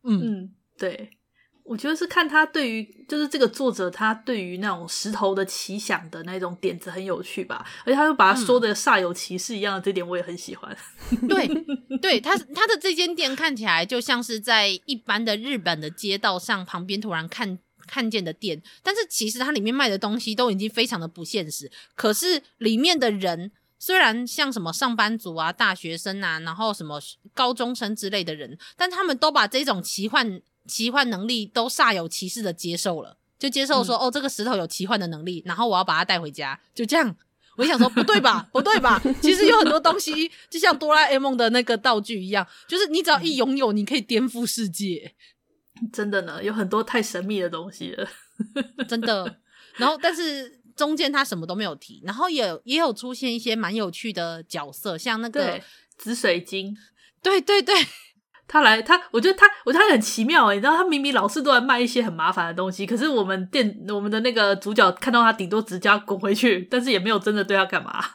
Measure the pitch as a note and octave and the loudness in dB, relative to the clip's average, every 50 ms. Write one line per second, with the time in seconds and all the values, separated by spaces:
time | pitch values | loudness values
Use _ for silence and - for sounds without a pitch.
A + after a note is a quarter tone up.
0 | _ B3+ G#3+ F#3+ E3+ A3+ G#3 F#3+ F3+ F#3+ _ _ _ _ _ - F#3+ F#3 - - | _ 0 0 0 0 -2 -4 -6 -8 -14 _ _ _ _ _ -8 -8 -6 -6 -8
1 | G#3+ - _ _ _ _ _ _ _ _ _ _ _ - A#3 G#3+ - C#4+ D#4+ D#4+ | -16 -18 _ _ _ _ _ _ _ _ _ _ _ -12 -10 -6 -2 -4 -2 -2
2 | F4 F4 - F4+ E4+ D4+ C#4+ D#4 D#4 D#4 - - C#4+ A#3+ A3 A3 A3 - - _ | -4 -2 0 0 0 2 4 2 2 4 0 -2 -2 -2 -2 -6 -8 -10 -16 _
3 | - - D4 D4 D4+ C#4+ - D4 B3+ A3+ A3 - C4+ B3+ G3 G3 F#3 F3+ E3+ - | -12 -6 -4 -4 -4 -2 2 2 2 2 2 0 -2 -2 0 -2 -4 -6 -4 -2
4 | A3 A3 A3 A3 _ - B3 G#3+ F#3 F3+ F3+ F3+ G3+ G#3 F#3+ E3+ E3+ E3 - - | -2 -2 -2 -2 _ -6 -6 -4 -6 -8 -8 -6 -6 -6 -6 -6 -8 -10 -8 -8
5 | - G3+ G#3+ - G#3 G3 G3 F#3+ F#3+ F#3 - - - - F#3+ G#3 G#3 - G3+ E3 | -6 -6 -4 0 0 0 0 0 -2 -4 -4 -10 -10 -8 -10 -10 -4 -4 -4 -4
6 | E3+ D#3+ E3+ E3 E3 F3 F#3 F#3+ F#3 F3+ F3+ - - F3+ F3 E3+ - F#3 E3 F#3 | -4 -10 -14 -14 -12 -10 -8 -8 -6 -8 -8 -4 -6 -6 -6 -6 -12 -12 -12 -10
7 | F#3+ F#3+ F3+ - F3+ - - - F3+ - - - - - - - - - C4+ C#4 | -6 -6 -6 -6 -6 -10 -10 -10 -8 -8 -10 -12 -10 -14 -18 -10 -2 0 2 4
8 | D4+ D#4 D4+ C4 G3+ F#3+ G3+ C4 A#3 A3 B3 B3 A#3 G#3+ G#3 G#3 - D4 A#3+ G3+ | 4 2 4 4 6 6 6 4 4 4 4 4 4 2 0 0 2 2 2 4
9 | F#3 F3 F3 - - - F#3 F3+ - - A#3 G3+ G3 G#3 G3 F#3+ F3+ G3 G3 F#3 | 2 0 -4 -6 -8 -8 -8 -8 -8 -6 -6 -4 -4 -4 -4 -2 -4 -2 -2 -2
10 | F3 F3 F3+ F3 F3 F3 E3+ F3+ - - G3 - - - - - - - - - | -4 -4 -4 -6 -4 -6 -10 -12 -12 -14 -14 -14 -14 -16 -16 -16 -16 -20 -20 -18
11 | - - B3 A#3 B3 B3 G4 F#4+ D4+ - D#4 D#4+ E4 - C#4+ - - _ C4 C4+ | -4 -4 -2 -2 2 2 2 2 2 0 -2 -4 -4 -6 -8 -8 -8 _ -8 -2
12 | - F#4+ D#4 G#3+ B3 C#4+ F#4+ G4 E4 - C#4+ F4 G#4+ G#4+ A4 D4+ D4+ F#4+ F4+ D#4 | 0 2 2 2 2 2 0 0 0 -6 -2 -2 2 2 2 0 0 -2 0 0
13 | F4+ E4+ F4 D#4 E4 C4 C4+ C4+ D#4 D#4+ C#4 A3 A3 G3+ E3+ E3 E3+ G3 B3+ A#3+ | -2 -2 -2 -2 -2 -4 -2 -2 -2 -2 -2 -2 0 0 2 2 0 0 -2 -4
14 | A#3+ - C4 A#3+ A#3+ - A3+ A3 G#3 B3 A#3 A3 G#3 G3+ F#3+ F#3 _ - C#4 A3 | 0 0 -2 -2 -2 -4 -6 -6 0 2 4 4 4 2 0 -4 _ -8 -8 -8
15 | _ - G3+ G#3 A#3 A3+ G#3 G#3+ A3 C4+ C#4+ A3+ E3 F3 E3+ D#3 D3+ D3+ E3+ - | _ -2 -2 -2 0 -2 -2 -2 -2 -4 -6 -2 -2 -2 -2 -2 -4 -10 -10 -8
16 | - G3+ G3 G3+ G#3 G#3+ F#3+ F3+ - - A3 G3 F3+ - - F3+ F3 F#3 G3+ G3+ | -6 -4 -4 0 0 0 -2 -2 -2 -2 -4 -4 -4 -8 -8 -10 -6 -6 -6 -6
17 | G#3+ A3 F3 D#3+ D#3+ E3 - - B3 G3+ F#3 F3+ _ _ _ _ - - - C#4 | -6 -6 -6 -6 -6 -8 -8 -8 -6 -6 -6 -10 _ _ _ _ -20 -10 -6 -4
18 | A#3+ A3 G#3 G#3+ F3+ E3 D#3+ _ - G3+ D#3 D3+ - - - - _ F#4 G4+ G#4+ | -4 -2 -2 -2 -4 -4 -8 _ -6 -6 -6 -6 -10 -20 -20 -6 _ -2 -2 -2
19 | G#4+ - - - A3+ G#3+ A3 B3 B3+ C#4 D4+ B3+ G3 A3 B3 C4+ C#4+ A#3+ G3 G3 | -2 -4 -4 -4 -4 -4 -2 -4 -2 -2 -2 -2 0 -2 0 0 0 0 0 -2
20 | A3 G#3 G#3+ A#3+ A3 A3 G#3+ G#3 B3 B3 G3 F#3+ G#3 A3 G#3+ A#3 A3+ A#3 A#3+ F3 | -2 -2 -4 -4 -4 -4 -2 0 0 0 0 -2 -4 -4 0 0 0 0 0 -6
21 | E3 D#3+ _ F3 E3 - - G#3 E3+ D3+ D3 - C#3+ C3+ - - - _ _ - | -6 -8 _ -12 -12 -6 -6 -6 -6 -6 -8 -12 -12 -14 -18 -20 -20 _ _ -2
22 | - G#3+ G#3+ - - F4+ F4+ D4 _ _ _ _ A#3 A3 A3+ A3 C#4 F4 F4 D#4 | 0 0 0 0 0 0 -2 -2 _ _ _ _ -2 0 2 4 4 2 2 4
23 | C4 A#3 G#3 G3 F#3+ F3+ E3+ E3 F3 G#3 _ _ _ _ _ _ - - F#4 F#4+ | 2 0 0 0 -2 -4 -4 -4 -8 -12 _ _ _ _ _ _ -4 0 4 4
24 | D#4+ A#3 A3 A#3+ B3 A#3+ - - D4 C4+ B3 A3+ F3 E3 E3 - C#4 B3 A#3 G#3+ | 4 4 4 0 -6 -6 -2 -2 -2 -2 -2 -4 -4 -4 -4 -2 -2 -2 2 2
25 | G#3+ G#3 A3+ A3 - F#3 E3 D#3+ D#3+ E3 - _ A#3 G3+ F#3 - - E3 E3 E3 | 0 0 0 -4 -8 -8 -6 -4 -4 -4 0 _ 0 0 0 -2 -6 -10 -8 -6
26 | - G3+ F#3+ G3 G3 F3 D#3+ D#3+ D#3+ E3 E3 F3+ A3+ A3 G3+ - E3+ D3+ D3 D3 | -6 -8 -6 -4 -4 -4 -4 -4 -6 -8 -6 -4 -4 -4 -4 -4 -8 -10 -10 -12
27 | - - - _ _ G3+ _ - B3+ B3 B3+ A#3 B3 A#3+ B3 - A#3+ G3+ A3 G#3 | -12 -14 -20 _ _ -14 _ 0 0 0 0 -2 -4 -6 -4 -6 -6 -6 -6 -6
28 | - F#3+ G3+ G3+ F3 E3 D#3 D3+ C#3+ - D#3+ - - - - - F4 F4+ F4+ F4+ | -8 -6 -4 -4 -4 -6 -8 -10 -12 -16 -16 -20 -20 -20 -4 -4 -4 -2 -2 -2
29 | G4 F4 C#4 B3 - D#4 D4 C#4+ A3 G#3 - C4 D4 C#4 G#3+ F#3 E3+ - - - | -2 -2 0 2 0 2 4 2 0 2 0 -2 0 0 -2 -4 -4 -8 -6 -6
30 | G3 A3 A3 D4 B3+ A3+ F#3 F3+ _ _ _ _ _ - - - A3+ A#3+ A#3+ C#4+ | -4 0 0 0 0 0 -4 -10 _ _ _ _ _ -10 -6 -4 -4 0 0 0
31 | C#4 A#3+ A3 F3+ G3 A3+ A#3+ A3+ G#3 G3+ _ A#3+ A3+ B3+ - - D4 A#3 G#3+ F#3 | 0 0 -2 -4 -4 -4 -4 -4 -4 -2 _ -2 -2 -2 2 2 4 4 4 0
32 | E3 E3 - - F#3+ F#3 - A#3+ G#3+ F#3+ E3+ - - F3 E3+ E3+ - G3+ E3+ D#3 | -4 -6 -8 -8 -8 -8 -8 -6 -6 -6 -6 -6 -6 -6 -6 -2 -2 -2 -4 -4
33 | - - - _ _ _ _ _ - C#4 B3 C#4 C4+ C4+ D4 C4 A#3+ F#3 A#3 A3+ | -8 -14 -20 _ _ _ _ _ -6 -2 -2 -2 0 2 2 2 4 2 0 0
34 | B3+ B3+ A#3+ C#4+ C4+ C#4 - - - B3 B3 G3 E3+ E3 - - F3+ F#3+ A#3+ G#3+ | 0 0 -2 -2 -4 -4 -4 -4 -2 -2 -2 -2 -2 -4 -6 -6 -2 -2 -2 -2
35 | F#3 E3+ E3 D3+ D#3+ F3+ F3+ E3 - F3+ E3+ F3+ A#3 A#3+ G3 F3+ F#3 - D#3+ D#3+ | -2 -4 -6 -8 -8 -8 -8 -8 -8 -8 -2 0 0 2 2 2 2 2 2 0
36 | F3+ - F#3+ F3 E3+ D3 C#3 - D3 C3+ C#3 - _ _ _ - A#3 G#3+ C#4+ E4 | 2 2 0 -2 -2 -6 -8 -8 -8 -8 -8 -10 _ _ _ -6 -4 2 2 2
37 | D4+ A3+ E3+ _ _ _ _ _ _ _ _ - B3 D#4 E4+ B3 B3 B3+ B3 A#3+ | 2 2 -2 _ _ _ _ _ _ _ _ -2 0 2 4 4 4 4 4 2
38 | A3+ - G#4+ G4+ C4+ B3+ G#3 F3 E3+ _ _ - C4+ G4 A4 F#4+ C4 A#3+ G#3+ G3 | 4 4 4 6 6 4 2 2 -2 _ _ 0 2 4 2 4 6 4 4 4
39 | - C4 C4+ - - D4+ F#4+ F#4 G#4 G4+ A#4 A4 G4 D#4 D4+ D#4+ D4+ E4 E4+ G4+ | 2 0 0 2 4 4 4 6 6 8 8 8 6 6 2 4 4 4 2 2
40 | - D#4+ D4+ D4+ D#4+ E4 - - - _ - E4 D#4+ F#4+ F4 - D#4 D4+ D4 D4+ | -2 -4 -2 -2 -4 -4 -6 -14 -20 _ -6 2 2 2 2 2 2 4 6 6
41 | D#4 C4 C#4 C4+ C4+ C#4 C4 A#3+ A#3+ A3+ A3+ B3 B3 A#3+ A#3 G#3+ - C4 A#3 G#3+ | 6 6 4 2 2 0 2 2 2 4 4 2 2 2 -2 0 2 0 0 0
42 | G#3 - A#3 G3+ F#3 F#3 G#3 G3+ F3+ - - - - _ E4+ F4+ G#4 D#4 D4+ E4+ | -2 -4 -8 -8 -6 -2 -2 -2 -2 -2 -10 -20 -10 _ 0 0 0 2 0 0
43 | E4 E4 D4 C#4 D4 E4 D4 C4 A#3 C4+ C4 C#4 C4+ A3+ G#3 G#3+ G3+ - C4 C4+ | 4 4 2 2 2 -2 0 0 2 2 2 0 0 2 2 0 -2 0 -2 -2
44 | G3+ - B3 G#3+ B3+ B3 A3 A#3 A#3+ - - - A3+ G3 D#3+ - G3+ F#3+ F3 D#3 | -2 0 0 0 0 0 -2 -4 -4 -4 -2 -4 -4 -4 -4 -6 -6 -6 -6 -6
45 | - - _ _ _ _ _ _ _ _ _ _ _ _ _ - A#3 G#3+ - - | -10 -16 _ _ _ _ _ _ _ _ _ _ _ _ _ -10 -10 -8 -6 -6
46 | G#3+ G#3 G3+ G3 F3+ E3+ D3 E3+ G3 G3+ G#3+ A3 G3+ F#3 G#3+ G#3+ A3+ - - A#3+ | -4 -2 -2 -2 -4 -4 -10 -6 -6 -4 -2 -2 -2 0 0 -2 -2 0 0 -2
47 | G#3+ A3 - F3 F3+ G3 G#3+ G3 F3+ F3 E3+ D#3+ E3+ F#3+ - - - - F3 - | -2 -2 -4 -6 -4 -4 -2 -2 -2 -2 -4 -6 -10 -12 -14 -12 -12 -12 -8 -10
48 | G3 - - - - _ _ _ G#3+ - - C#4 C4 - _ - B3+ A3 A#3 A#3 | -10 -10 -12 -20 -20 _ _ _ -10 -6 -6 -8 -8 -8 _ -10 -6 -4 -4 -4
49 | A#3 A#3 A3 G3 F#3 E3+ - _ _ _ _ _ - _ _ - A#3+ C#4 D#4 D4+ | -2 -2 -2 -2 -2 -8 -12 _ _ _ _ _ -20 _ _ 0 0 0 0 2
50 | D4+ E4+ F4 D#4 F4 D#4 C#4+ C#4 C4 A#3+ _ _ _ - _ - D4 D4 D#4 C#4+ | 0 -2 0 0 -4 -4 -4 -6 -8 -12 _ _ _ -20 _ -2 0 0 0 0
51 | E4+ C#4 C#4+ C#4 C4+ - G#3 F3 E3 E3+ F3+ G3+ G#3+ F#3 D3+ - - - - - | 0 0 2 0 0 0 -4 -8 -6 -6 -6 -4 -4 -4 -6 -8 -14 -20 -20 -14
52 | C#3+ F3+ G3+ A#3+ E4+ F4+ E4 C#4+ A#3 F#3+ E3 - _ A#3 C4 D#4 E4+ D4 A3 G#3+ | -10 -10 -4 -2 -2 0 0 0 0 0 -2 -6 _ -2 0 2 2 2 0 -2
53 | - B3+ B3+ - C4 B3+ A#3 A#3+ A3+ A#3+ A3 A3+ G#3+ F3 G3 A3+ G#3+ F#3 E3+ - | -8 -10 -10 -6 -4 -4 -4 -4 -2 -4 -2 -2 -2 -2 -2 -2 -4 -4 -6 -8
54 | - A3+ G3 F3+ E3+ E3 E3 E3 E3 _ - E3+ D3 C#3+ E3 - - G#3+ E3+ E3 | -8 -8 -6 -4 -6 -6 -6 -10 -12 _ -10 -10 -10 -10 -14 -10 -8 -8 -6 -6
55 | - B3 A3+ A3 A3+ A#3 A3 C#4+ C#4+ G#3+ F3 F3+ - - - - _ _ _ _ | -4 -4 -2 -2 -4 -4 -2 -2 0 0 -2 -6 -10 -16 -20 -20 _ _ _ _
56 | - G#3+ A#3+ A#3+ - G#3 F3 F3 F3 - - F#3+ F#3+ G3 G#3 - _ _ _ _ | -8 -6 -6 0 0 0 0 0 -2 -6 -8 -8 -8 -8 -12 -14 _ _ _ _
57 | _ _ _ _ _ F#4 G4 F#4+ - - G4+ G4+ F#4+ - G#4 F4+ D4 - - - | _ _ _ _ _ 2 2 2 4 4 2 4 4 4 4 4 4 2 -4 -20
58 | - _ _ _ _ _ _ - _ _ - - - A3 G#3+ A3 A3 - F4 F4+ | -20 _ _ _ _ _ _ -20 _ _ 4 6 8 8 8 6 6 4 4 4
59 | F4+ - - A#3 A3 F#4 F#4+ - G#4 G4+ G4+ - - A#3+ C4+ E4 G#4+ G#4+ D#4+ A#3 | 4 0 -2 2 4 4 6 8 8 8 8 6 -2 2 6 6 6 8 6 4
60 | G#3+ - - - A3 B3 E4 E4 B3 G#3 G3+ G3+ G3+ C#4 D#4+ E4 F#4 F#4 D#4 C#4+ | 4 0 -2 0 0 4 6 6 8 6 4 4 4 4 4 4 4 4 2 2
61 | C#4 C#4+ C4 A3+ F#3+ - - D#4 C4 C#4+ C4 A#3+ A#3+ C4 B3+ A#3+ B3 A#3+ B3 B3 | 0 2 2 2 2 2 0 0 4 4 4 4 6 4 2 2 2 2 2 0
62 | A#3 G#3+ E3 E3 D#3+ E3 D#3+ G3 E3+ E3+ E3+ F3 F#3 F#3+ F#3 - G3 F#3 A3+ A3 | 0 0 -2 0 0 0 0 0 -2 -2 -2 -4 -4 -4 -4 -6 -4 -4 -2 0
63 | B3+ D#4 C#4+ A#3 G3 F#3 F#3+ F#3+ F#3 F#3 - C#4+ A#3+ G#3 G3 - - F#3+ G#3 G3+ | 0 2 2 2 2 0 -2 -4 -4 -2 2 2 2 2 0 -6 -8 -6 -4 -4
64 | G3+ G#3 G#3 A3 A3+ B3 A#3 A3+ G#3 G3+ G3 G3 - G3+ G#3+ G#3 G#3 F#3 F3+ - | -2 -2 -2 0 0 0 2 4 4 4 2 2 -2 -2 4 6 6 6 6 2
65 | - C4 A#3 A#3+ A#3 A3+ A3 A3 F#3+ E3+ G3 A3 A3 - F#3 F#3 F3+ G#3 G3+ G#3 | -2 2 4 6 6 6 4 2 -2 -2 -2 -2 -2 -2 -8 -2 4 4 4 4
66 | G#3 - G3+ F#3+ G3 G3+ G3+ G#3+ - A#3+ G3+ F3+ F3+ - - B3+ B3 C4 A#3+ F#3+ | 2 -4 -4 -2 0 0 0 4 4 4 4 2 0 -2 -2 -2 0 2 0 0
67 | F3+ A3 A3+ G3+ - A3 G#3 G#3 G3 G3 G3+ G3 F#3+ F#3+ - E3+ - - - - | 2 2 0 2 2 0 0 0 0 2 2 2 2 2 0 -4 -4 -4 -8 -8
68 | F3 - | -8 -8